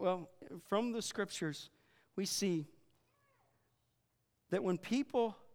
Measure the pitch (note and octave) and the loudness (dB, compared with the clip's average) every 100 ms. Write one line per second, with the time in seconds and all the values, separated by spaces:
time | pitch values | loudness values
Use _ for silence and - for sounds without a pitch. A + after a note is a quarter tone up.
0 | F#3+ F#3 E3 - - F3+ - G3+ A#3+ A3+ | 0 0 -4 -16 -14 -14 -2 0 2 -2
1 | - - G3 - D#3+ C#3+ - _ _ _ | -4 -4 -4 -2 -4 -4 -12 _ _ _
2 | _ - G3 - G3 E3 D3+ - _ _ | _ -4 -2 0 2 2 -2 -12 _ _
3 | _ _ _ _ _ _ _ _ _ _ | _ _ _ _ _ _ _ _ _ _
4 | _ _ _ _ _ F#3 F#3+ F3+ - A#3+ | _ _ _ _ _ 0 2 0 2 0
5 | C#4 B3 A3+ G3 - | 2 2 0 -2 -16